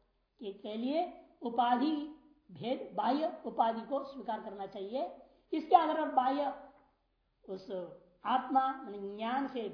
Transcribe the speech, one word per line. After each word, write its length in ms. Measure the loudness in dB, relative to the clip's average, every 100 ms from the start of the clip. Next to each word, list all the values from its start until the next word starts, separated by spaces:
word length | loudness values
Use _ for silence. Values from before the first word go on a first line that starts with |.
| _ _ _ -12
के, 120 | -10
के 240 | -8 -8 -4
लिए 360 | 0 0 0 -6 -20 -8
उपाधि 500 | -4 2 4 4 2 0 -4 -12 -20 -20 -20
भेद, 400 | -8 -4 -4 -4
बाह्य 380 | -2 2 2 0 -4 -6
उपाधि 340 | 0 2 0
को 200 | -2 -4
स्वीकार 360 | -4 -10 -6 -6
करना 240 | -6 -10 -10
चाहिए। 380 | -8 -6 -4 -6 -8 -20 _ -4
इसके 240 | -4 8 8
आधार 200 | 8 2
पर 180 | 4
बाह्य 380 | 4 4 2 0 -4 -14 -20 _ _ _ _ _ _
उस 260 | -10 -10 -6 -8 -8 -12 -20 _ 0
आत्मा 340 | 0 2 2 2
माने 240 | -2 -8 -8 -8 -4
ज्ञान 300 | -2 0 -2
से 200 | -4 -6